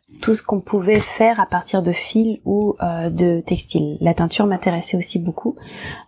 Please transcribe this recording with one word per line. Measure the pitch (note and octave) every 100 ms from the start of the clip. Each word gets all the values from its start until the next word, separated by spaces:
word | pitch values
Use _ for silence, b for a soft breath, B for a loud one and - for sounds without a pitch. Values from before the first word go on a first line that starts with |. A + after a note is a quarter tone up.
| _ -
tout | - A3
ce |
qu'on | - G3+
pouvait | - G3+ F3+ G#3
faire | - - F#3+ F#3+
à | F#3+
partir | F3+ - F#3+
de | F3
fil | E3+ - A3 A3+ G#3 -
ou, | G3+ G#3 -
euh, | F3 E3 E3
de | E3 F3 E3+
textile. | - F3 - - D3+ C3+
La | E3
teinture | E3+ E3+ - G#3
m'intéressait | F3+ F#3+ E3+ - F3+
aussi | F3 F3
beaucoup, | E3+ - A#3+ - B B B B